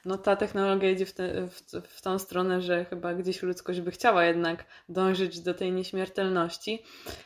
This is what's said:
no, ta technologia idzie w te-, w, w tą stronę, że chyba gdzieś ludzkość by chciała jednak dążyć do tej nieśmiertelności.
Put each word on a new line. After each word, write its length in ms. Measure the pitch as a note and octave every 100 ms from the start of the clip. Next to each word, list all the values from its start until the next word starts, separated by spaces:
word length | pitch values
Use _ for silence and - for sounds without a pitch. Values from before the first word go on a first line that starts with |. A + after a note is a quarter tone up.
| F#3
no, 120 | F#3+
ta 180 | G3+ G3
technologia 540 | G#3 G3+ G3 G3 F#3+
idzie 160 | F#3 F#3+
w 80 |
te-, 340 | - F3+ - F3+
w, 140 | - - F3 -
w 140 | -
tą 180 | F#3+ F#3+
stronę, 420 | F#3+ F3+ F#3 F#3
że 240 | F3+ F3 F3
chyba 280 | F3+ F3
gdzieś 300 | F3 F3+ F3+
ludzkość 380 | F3+ F3+ - F3+
by 100 | F3
chciała 340 | - A#3+ F#3+ E3+
jednak 400 | E3+ E3 E3+ - - -
dążyć 500 | F3 F#3+ F#3 F#3 E3+
do 140 | E3+
tej 180 | F3 F#3
nieśmiertelności. 1120 | F#3 F#3 F#3+ F#3 G3 F#3+ F#3 E3+ - - A3 - - - -